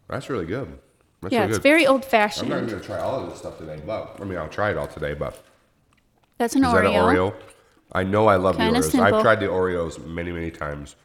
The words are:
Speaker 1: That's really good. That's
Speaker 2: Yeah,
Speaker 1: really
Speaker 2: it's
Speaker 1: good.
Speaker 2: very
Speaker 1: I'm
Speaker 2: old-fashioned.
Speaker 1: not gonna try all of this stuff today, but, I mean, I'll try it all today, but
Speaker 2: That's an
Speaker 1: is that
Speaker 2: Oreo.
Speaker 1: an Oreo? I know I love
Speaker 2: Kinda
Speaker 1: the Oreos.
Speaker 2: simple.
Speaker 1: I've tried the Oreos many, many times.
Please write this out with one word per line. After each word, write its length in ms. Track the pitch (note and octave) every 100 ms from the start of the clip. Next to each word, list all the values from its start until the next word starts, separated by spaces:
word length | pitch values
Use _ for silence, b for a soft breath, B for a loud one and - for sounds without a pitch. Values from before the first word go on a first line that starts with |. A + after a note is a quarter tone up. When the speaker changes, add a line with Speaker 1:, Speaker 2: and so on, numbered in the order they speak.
| -
Speaker 1:
That's 220 | A2+ -
really 160 | B2 E2
good. 220 | A2+ - C#2 _ _ _ _
That's 120 | -
Speaker 2:
Yeah, 60 | A#3
Speaker 1:
really 80 | G3
Speaker 2:
it's 80 | A2+
Speaker 1:
good. 60 |
Speaker 2:
very 240 | C4+ D#4+ C4+
Speaker 1:
I'm 60 |
Speaker 2:
old-fashioned. 560 | C4+ - A3+ G#3 - -
Speaker 1:
not 180 | A2 A2
gonna 120 | G2
try 200 | - F#2
all 220 | F2+ C3
of 60 | -
this 80 | -
stuff 180 | - -
today, 240 | D#2+ D2+ D#2
but, 320 | G#2+ - -
I 20 |
mean, 140 | G2 F2+
I'll 100 | D#2
try 220 | - G#2
it 80 | D#2+
all 80 | D2
today, 260 | - D2 D2
but 280 | C#2 - - _ _ _ _ _ _ _ _ -
Speaker 2:
That's 180 | A#3 C4+
an 80 |
Speaker 1:
is 80 | C4
that 120 | A#3
Speaker 2:
Oreo. 260 | F#3+ - F#3
Speaker 1:
an 60 | F#2
Oreo? 180 | F#2+ - - B B B -
I 120 | F#2
know 240 | F#2+ G#2 A2
I 80 | F#2+
love 200 | F#2 -
Speaker 2:
Kinda 220 | A3+ A#3+
Speaker 1:
the 60 | -
Oreos. 40 |
Speaker 2:
simple. 240 | C4+ G2+ G#3+
Speaker 1:
I've 60 |
tried 160 | D#3+ G#2+
the 80 | G2
Oreos 580 | F#2 F#2 F2 E2 - C#2
many, 260 | E2+ F2
many 200 | E2+ E2
times. 440 | - D2+ D2 C#2+ -